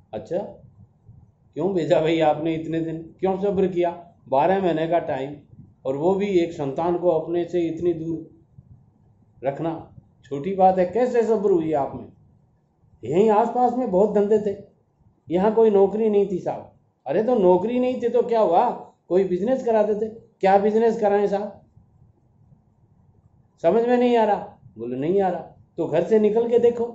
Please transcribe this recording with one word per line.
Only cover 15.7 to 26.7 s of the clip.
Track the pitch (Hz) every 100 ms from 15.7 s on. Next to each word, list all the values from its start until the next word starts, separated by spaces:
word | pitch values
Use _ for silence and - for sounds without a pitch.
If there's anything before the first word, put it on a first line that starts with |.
नौकरी | 196 196 214 220
नहीं | 208 196
थी | 175
साहब। | 156 120 - _ _ _ -
अरे, | 165
तो | 226 240
नौकरी | 180 180 214 247
नहीं | 254 247
थी | 233
तो | 240
क्या | - 226
हुआ, | 196 175 240 - - _ -
कोई | 180 185
business | 175 220 262
करा | 240 220
देते। | 208 202 220 - - _
क्या | 190 196
business | 208 214 226 185
कराएं | 202 202 196
साहब, | 196 208 - _ _ _ _ _ _ _ _ _ _ _ _ _ _ _ _ _ _ _ _
समझ | 165 214
में | 240 247
नहीं | 247 233
आ |
रहा। | 208 196 - - - 107
बोले, | 120 127
"नहीं | 151 196
आ | 190
रहा | 170 - - _ -
तो | 151
घर | 156
से | 180 220
निकल | 208 220 233
के | 233
देखो, | 240